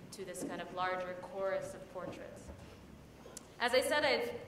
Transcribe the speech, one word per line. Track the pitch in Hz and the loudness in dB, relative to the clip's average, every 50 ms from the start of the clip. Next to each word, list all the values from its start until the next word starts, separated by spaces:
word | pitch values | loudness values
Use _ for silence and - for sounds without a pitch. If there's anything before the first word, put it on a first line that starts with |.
| - - | -12 -12
to | - - 190 | -8 -8 -6
this | 180 180 175 - - | -6 -4 -4 -4 -4
kind | 180 175 | -2 -4
of | 175 180 180 | -4 -4 0
larger | 185 180 185 185 185 185 180 180 180 | 2 2 2 2 2 0 -2 -4 -6
chorus | - - 190 196 190 190 185 190 185 - - | -6 -6 -2 0 2 2 2 2 0 -2 -6
of | 190 - - - | -8 -10 -8 -6
portraits. | 185 175 - - - - - - - - - - - - - - - - - - - - - - - - - - - - - - - | -6 -4 -4 -6 -8 -10 -10 -10 -12 -10 -10 -12 -12 -12 -14 -14 -14 -14 -16 -16 -16 -16 -16 -16 -16 -16 -14 -14 -14 -14 -14 -2 2
As | 220 240 240 | 4 6 8
I | 254 | 6
said, | 277 - 302 294 311 | 6 8 6 6 8
I've | 285 247 233 240 - - - - | 8 6 6 4 0 -2 -4 -8